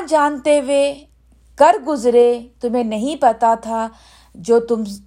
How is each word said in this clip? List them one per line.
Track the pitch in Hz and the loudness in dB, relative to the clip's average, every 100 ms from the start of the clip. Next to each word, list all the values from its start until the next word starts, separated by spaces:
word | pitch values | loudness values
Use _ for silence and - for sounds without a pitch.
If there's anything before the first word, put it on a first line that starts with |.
| 302 | 2
جانتے | 311 294 285 302 294 | 0 0 -2 0 0
ہوئے | 262 277 285 277 - _ _ _ _ - | 0 -2 -2 -6 -18 _ _ _ _ 2
کر | 311 415 262 | 4 4 -2
گزرے، | 277 240 240 240 240 233 - | -2 2 4 4 0 -8 -10
تمہیں | 240 240 | -4 -4
نہیں | 226 214 269 311 | -4 -4 -6 0
پتا | 247 220 226 | 0 2 0
تھا، | 226 226 226 220 - _ _ _ | 0 -4 -8 -8 -12 _ _ _
جو | - 175 233 | -10 0 0
تم، | 233 226 202 202 | 0 -4 -6 -12